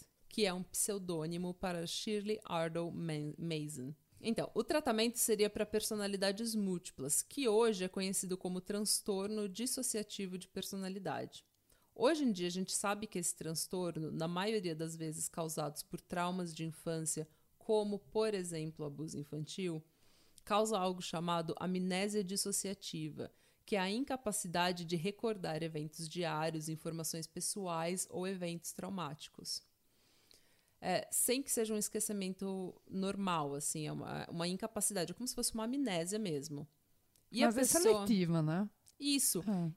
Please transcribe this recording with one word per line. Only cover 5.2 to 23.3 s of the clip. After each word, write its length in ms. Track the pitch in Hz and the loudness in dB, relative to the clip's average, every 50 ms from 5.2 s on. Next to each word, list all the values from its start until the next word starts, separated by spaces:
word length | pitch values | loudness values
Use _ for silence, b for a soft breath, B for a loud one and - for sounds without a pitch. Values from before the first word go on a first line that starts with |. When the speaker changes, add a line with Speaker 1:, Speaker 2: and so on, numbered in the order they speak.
| - - 214 202 208 208 | 2 4 4 4 4 4
Speaker 1:
pra 160 | - 214 208 | 2 0 -2
personalidades 880 | 208 - 214 214 - 220 208 202 196 202 196 196 196 196 202 233 226 220 | 0 0 0 0 0 -2 -2 -2 0 0 2 2 2 0 0 -2 -2 0
múltiplas, 680 | 214 202 190 185 170 - - - - 131 147 - - | 0 2 2 0 -2 -4 -8 -8 -6 -2 0 2 0
que 260 | - - - 285 277 226 | 0 -2 -2 0 4 6
hoje 360 | 208 220 233 226 220 180 185 | 6 6 6 6 4 2 0
é 40 | 185 | -2
conhecido 480 | - 190 190 190 202 - - 180 185 | -2 -2 0 0 0 0 -2 -2 -2
como 240 | 180 - 185 180 185 | -2 -2 -2 -4 -4
transtorno 880 | - - 202 208 214 208 - - - - 196 190 196 208 214 214 208 202 | -4 -4 -2 0 2 2 2 0 0 0 -2 0 0 -2 -2 -2 -4 -4
dissociativo 880 | 185 214 233 254 - 269 247 - - 214 208 208 - - 196 185 180 | -4 -4 -4 -2 -2 -2 -2 -2 -2 -2 -4 -4 -6 -6 -6 -6 -6
de 120 | 185 185 - | -8 -8 -8
personalidade. 960 | - 190 185 - - 196 190 185 190 202 185 156 135 120 131 - - - - _ _ _ _ b b b b b b - | -8 -8 -6 -6 -6 -6 -6 -6 -6 -4 -4 -4 -4 -4 -6 -8 -10 -14 -20 _ _ _ _ b b b b b b 4
Hoje 220 | - 269 330 302 294 | 4 4 6 6 4
em 60 | 240 | 2
dia, 160 | 208 175 175 | 2 2 0
a 40 | 175 | -2
gente 220 | 175 185 190 - | 0 -2 -2 -2
sabe 360 | - - - 202 208 208 220 208 | -2 0 0 0 0 -2 -4 -4
que 100 | - 185 | -4 -2
esse 160 | 175 - - | -2 -2 -2
transtorno, 760 | - - 156 165 156 - - - 185 180 170 160 160 160 147 | -4 -4 -4 -4 -4 -4 -2 -2 -2 -2 -2 -2 -2 -4 -4
na 160 | - 156 160 170 | -2 -2 -2 0
maioria 440 | 175 180 196 220 226 214 180 175 160 | 0 0 0 2 2 0 0 0 -2
das 200 | 156 165 160 160 | -2 -4 -4 -4
vezes 340 | 165 160 160 156 160 - - | -4 -6 -4 -4 -4 -6 -4
causados 540 | - 170 165 160 156 170 151 147 151 - | -4 -4 -4 -4 -2 -2 -2 -4 -4 -8
por 180 | - - - - | -10 -8 -10 -10
traumas 540 | - - 185 175 175 180 185 185 180 170 160 | -8 -4 -2 0 0 0 0 -2 -2 -4 -4
de 100 | 160 160 | -4 -6
infância, 640 | 160 156 - - 165 165 160 160 156 - 156 156 - b b b b b - | -6 -6 -6 -4 -4 -2 -2 0 -2 -2 -2 -4 -8 b b b b b -6
como, 400 | - - 220 214 208 208 202 202 | 0 2 4 4 4 2 -2 -4
por 360 | - - - 214 220 220 208 | -6 -2 0 2 2 2 2
exemplo, 500 | 190 180 175 170 160 156 160 156 - 147 | 0 -2 -2 -4 -4 -4 -4 -4 -6 -6
abuso 340 | 147 143 147 151 165 - - | -6 -6 -6 -6 -6 -6 -8
infantil, 640 | 147 - 147 156 151 - - - 190 175 160 156 - b b b b b b b b b b b b | -8 -6 -6 -6 -6 -6 -4 -2 -2 -2 -2 -4 -8 b b b b b b b b b b b b
causa 340 | - 214 208 220 220 220 190 | 2 4 4 4 4 4 4
algo 240 | 180 185 185 180 | 2 2 0 0
chamado 540 | 180 - - 165 170 175 170 170 170 160 - - | -4 -4 -2 -2 0 2 2 2 2 0 -2 -2
amnésia 640 | - 180 185 185 185 185 180 185 202 214 208 214 | 0 0 0 0 0 2 2 2 2 2 2 2
dissociativa, 1120 | 202 180 202 202 - 202 208 - - 190 196 - - - - 165 156 151 147 123 120 - | 0 0 0 -2 0 0 0 0 0 -2 -4 -6 -8 -6 -6 -4 -4 -4 -4 -6 -8 -8